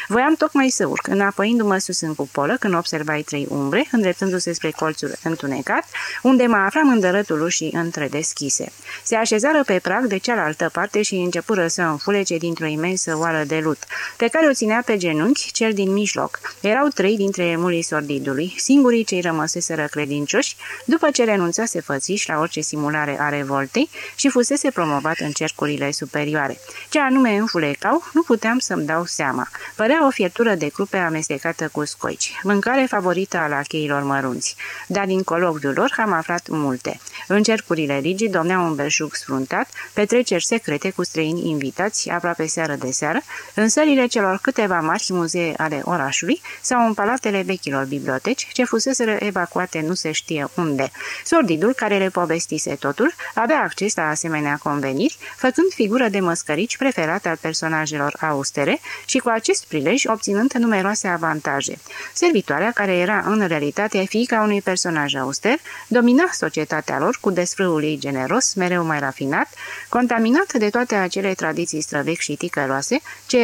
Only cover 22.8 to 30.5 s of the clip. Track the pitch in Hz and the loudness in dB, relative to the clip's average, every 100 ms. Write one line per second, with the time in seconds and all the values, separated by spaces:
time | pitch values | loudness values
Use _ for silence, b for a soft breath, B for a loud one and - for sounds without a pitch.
22.8 | 147 151 147 139 147 143 135 139 135 233 | -2 0 -2 0 -2 -2 -2 -2 0 0
23.8 | 311 B B B - 247 240 285 285 220 | -2 B B B 2 2 2 0 0 0
24.8 | 160 143 156 165 156 147 156 - 147 143 | 0 0 0 -2 -4 -2 -4 -2 -2 -2
25.8 | 143 147 143 151 147 151 135 - - B | -2 -4 -4 -4 -2 0 -2 -4 -12 B
26.8 | B 311 269 262 247 202 226 175 147 139 | B 0 4 4 4 4 0 0 0 0
27.8 | 202 311 - 311 330 226 226 247 - 170 | 0 0 0 -2 2 2 2 0 0 -4
28.8 | 151 160 175 - 143 127 - B B - | 0 -2 -2 -2 -2 -2 -4 B B -2
29.8 | 220 320 277 - 180 - 233 | 2 4 4 4 0 2 2